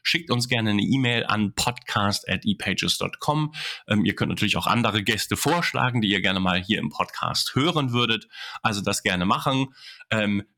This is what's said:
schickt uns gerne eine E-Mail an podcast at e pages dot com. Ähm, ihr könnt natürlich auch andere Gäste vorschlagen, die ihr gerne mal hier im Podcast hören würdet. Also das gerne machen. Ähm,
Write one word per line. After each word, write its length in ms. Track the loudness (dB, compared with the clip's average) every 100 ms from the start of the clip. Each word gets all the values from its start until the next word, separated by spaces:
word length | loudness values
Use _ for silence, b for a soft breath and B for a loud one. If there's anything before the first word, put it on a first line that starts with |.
schickt 280 | -2 -2 0
uns 180 | -2 0
gerne 220 | 0 2
eine 120 | 2
E-Mail 420 | 2 2 2 0 0
an 280 | 0 0
podcast 760 | 0 -4 -4 -4 0 2 0 -2
at 160 | -2 0
e 80 | -2
pages 420 | -2 -2 -2 -2
dot 220 | -4 -6
com. 320 | -2 0 0 B B B 0
Ähm, 160 | 2
ihr 100 | 2 0
könnt 140 | -2
natürlich 260 | 0 0 0
auch 100 | 2
andere 380 | 2 2 0
Gäste 320 | 0 0 0 -2
vorschlagen, 640 | 0 0 0 0 0 2
die 80 | 2
ihr 120 | 2
gerne 180 | 2 2
mal 200 | 2 0
hier 160 | 0 -2
im 100 | -2
Podcast 680 | -4 -4 -4 -4 -2 -2
hören 380 | 0 2 2 0
würdet. 340 | 0 2 0 -4 B B B
Also 180 | -2 -2
das 220 | -2 0
gerne 240 | 0 2 2
machen. 400 | 2 2 0 -2 B B B B
Ähm, 340 | 0 0 0 -4